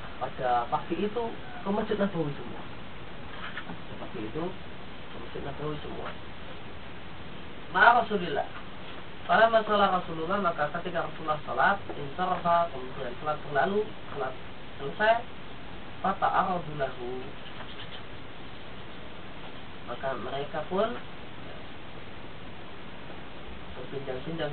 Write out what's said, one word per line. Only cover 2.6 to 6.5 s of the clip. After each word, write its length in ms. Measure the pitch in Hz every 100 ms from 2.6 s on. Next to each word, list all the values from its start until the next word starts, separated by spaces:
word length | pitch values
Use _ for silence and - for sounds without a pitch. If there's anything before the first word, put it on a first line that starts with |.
| - - - - - - - - - - -
Pada 260 | - - -
pagi 200 | 202 -
itu 200 | 214 147 175 - - - - - -
ke 40 | -
Masjid 220 | - -
Nabawi 320 | 139 139 151 147
semua. 240 | - 80 - - - - -